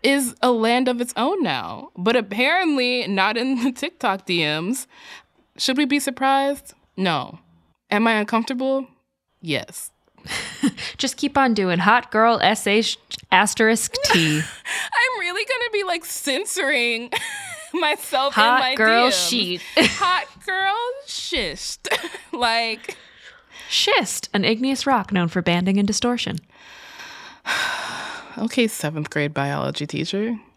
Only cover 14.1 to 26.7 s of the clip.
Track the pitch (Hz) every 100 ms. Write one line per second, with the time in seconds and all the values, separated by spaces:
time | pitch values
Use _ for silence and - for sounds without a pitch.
14.1 | 202 160 151 160 - - - - 480 508
15.1 | 480 349 370 415 508 480 427 381 349 -
16.1 | - - 269 415 - 277 285 240 226 240
17.1 | 453 - 831 762 659 640 330 311 403 -
18.1 | 277 277 269 220 254 254 262 220 226 247
19.1 | - - 240 175 175 - - 214 - 359
20.1 | 359 - - - 381 392 427 480 539 571
21.1 | - - 320 185 143 - - - - 339
22.1 | - - 277 233 226 226 220 - - -
23.1 | - - - _ - - - - 403 233
24.1 | - - 202 196 226 262 269 - 247 185
25.1 | 190 170 180 175 175 180 196 202 214 240
26.1 | 240 - - _ - -